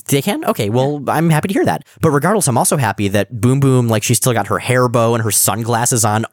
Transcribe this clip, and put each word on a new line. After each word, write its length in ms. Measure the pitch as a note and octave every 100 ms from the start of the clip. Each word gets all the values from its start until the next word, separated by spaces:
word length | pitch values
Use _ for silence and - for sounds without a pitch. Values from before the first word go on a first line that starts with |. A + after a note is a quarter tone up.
| -
They 160 | C#3
can? 240 | G3+ D4+ -
Okay, 240 | - G#2
well, 340 | A#2 C3+ D3 B2+
I'm 220 | A#2+ E3
happy 200 | D3+ F#3+
to 40 |
hear 140 | A#3 F4
that. 180 | D#2+ - -
But 80 | D#3+
regardless, 400 | C#3+ D#3+ G3 B2
I'm 80 | A#2+
also 220 | E3 D#3
happy 300 | A#2 G2 G2+
that 300 | G2+ G2 A#2+
Boom 220 | A#2 C3+
Boom, 300 | C3+ B2+ A#2+
like, 120 | A2
she's 140 | - B2
still 160 | -
got 140 | A2+ G2+
her 140 | G2
hair 280 | - B2+ B2
bow 240 | A#2+ A#2
and 100 | A#2
her 80 | A2
sunglasses 760 | - - G#2 A#2 A#2 B2 B2 A2
on 180 | G#2+ A2+